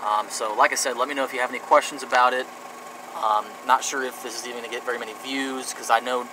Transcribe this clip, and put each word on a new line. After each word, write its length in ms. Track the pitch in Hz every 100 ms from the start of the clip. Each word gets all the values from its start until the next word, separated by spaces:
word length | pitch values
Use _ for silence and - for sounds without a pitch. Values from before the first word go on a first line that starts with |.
| 104
Um, 200 | 107 104
so 240 | - 113
like 180 | 107 143
I 40 | 131
said, 200 | 139 120
let 120 | 127
me 80 | 143
know 80 |
if 100 | 131
you 60 | 127
have 100 | 123
any 80 | 123
questions 460 | - 151 143 143
about 300 | 127 127 123
it. 120 | 127 127 - - - - - - 170
Um, 300 | 110 107 107 - 127
not 180 | 127
sure 200 | - 139
if 180 | 127 123
this 180 | 127 110
is 60 | 123
even 160 | 120
gonna 100 | 117
get 140 | 120 127
very 140 | 117
many 140 | 113 104
views, 500 | 131 135 135 131 -
'cause 160 | - -
I 100 | 117
know 280 | 123 127 123